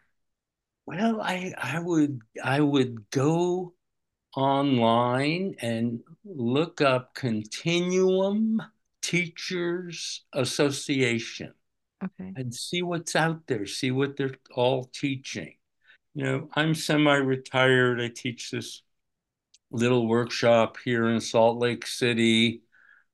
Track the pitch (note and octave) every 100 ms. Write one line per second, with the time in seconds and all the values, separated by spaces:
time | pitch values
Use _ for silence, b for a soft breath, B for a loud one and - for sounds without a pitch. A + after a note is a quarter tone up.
0 | _ _ _ _ _ _ _ _ - D#3
1 | A3+ A3 F3+ F#3 F#3 - B2+ D#3 F3 D#3+
2 | D3 B2+ - - C3 C#3 D3 C#3 A#2+ A2+
3 | G2+ C#3 C#3+ E3 F3+ F3+ F3+ - _ _
4 | _ _ _ - C3+ C#3 C#3+ B2+ A2+ A#2
5 | A#2+ B2+ C#3+ E3+ G3 - A#2 A2+ A#2 A#2
6 | - D#3+ G3+ D#3+ A#2 C3+ E3 - C#3+ B2+
7 | - - B2+ G#2+ - - E3 F3 F3+ F#3
8 | F#3 F#3 F#3+ G#3 A3 A3 - _ _ _
9 | - E3+ F3 - - F#3 F3 F3 F3+ E3
10 | - - - C3+ B2 - D3 B2 - C3+
11 | B2 A#2 - - D2 - _ _ _ _
12 | F#3+ - F#3 F#3+ B2+ A#2 - F3+ F3+ E3+
13 | E3 E3+ D#3+ D#3+ - A#2 G2 - C3 B2+
14 | C#3 C#3 C3+ C3 _ - B2 C3 B2+ -
15 | C#3+ C3+ - A2+ E2 - _ _ b b
16 | _ D3 C3+ C3+ C3 - D#3 D#3 - D3
17 | D3+ C#3 C3+ C3 - C3 C3 C3 B2 A#2+
18 | A#2+ - B2+ A#2 - B2 - - _ _
19 | _ _ _ _ _ _ _ A#2 A#2+ B2
20 | A2+ A#2 A#2+ - A#2+ A#2 A2 - - A#2+
21 | A2+ A2+ - A#2 A2+ A#2 A#2+ A#2 - -
22 | A#2+ A2+ A2+ A2+ A#2 A#2 _ b b b
23 | b